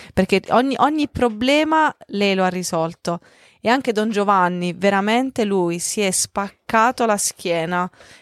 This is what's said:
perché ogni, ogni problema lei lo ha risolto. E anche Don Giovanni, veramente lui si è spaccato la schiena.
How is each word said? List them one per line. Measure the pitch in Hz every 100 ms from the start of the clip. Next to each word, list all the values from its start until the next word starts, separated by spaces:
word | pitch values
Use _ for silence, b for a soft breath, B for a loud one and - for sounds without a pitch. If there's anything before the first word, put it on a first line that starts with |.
| B
perché | - 190 190 -
ogni, | 226 269 262
ogni | 277 311 294
problema | - 240 214 247 294 311 311 302 - -
lei | 202 202
lo | 190
ha | 185
risolto. | 180 175 165 160 170 - 170 b b b b
E | 208
anche | 254 254
Don | 208 214
Giovanni, | 208 202 196 180 180 175
veramente | 170 196 196 202 233 262 -
lui | 214 196 175 170
si | - -
è | 196
spaccato | 185 - - 196 - - 226 233 247 226
la | 208
schiena. | - - 185 165 160 180 180 B B B